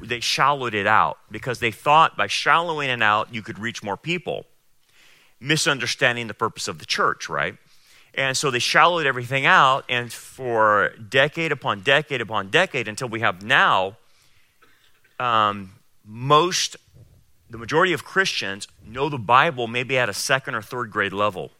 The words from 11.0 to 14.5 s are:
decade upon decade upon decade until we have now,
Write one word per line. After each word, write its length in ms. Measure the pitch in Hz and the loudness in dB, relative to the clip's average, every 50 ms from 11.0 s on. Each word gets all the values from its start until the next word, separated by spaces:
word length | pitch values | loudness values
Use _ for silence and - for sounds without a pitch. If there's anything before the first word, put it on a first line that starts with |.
| 113 98 | -14 0
decade 440 | 113 135 139 151 - 165 165 165 | 2 2 2 2 0 -4 -4 -4
upon 280 | 147 127 - 127 107 101 | -4 -4 -4 -4 -4 -2
decade 400 | 92 131 139 151 147 - 139 123 | 2 2 2 2 2 -2 -6 -6
upon 300 | 113 92 110 104 98 95 | -6 -4 -4 -6 -6 0
decade 360 | 104 160 190 190 - 131 113 | 0 0 0 0 -2 -6 -6
until 220 | 107 107 - 135 120 | -6 -8 -10 -8 -8
we 120 | 110 110 | -6 -2
have 220 | 117 107 95 87 | -2 -2 -2 -4
now, 540 | 98 113 135 160 196 175 123 98 95 98 107 _ _ _ _ _ _ _ _ _ _ _ | -2 0 2 4 4 4 2 2 0 -2 -6 _ _ _ _ _ _ _ _ _ _ _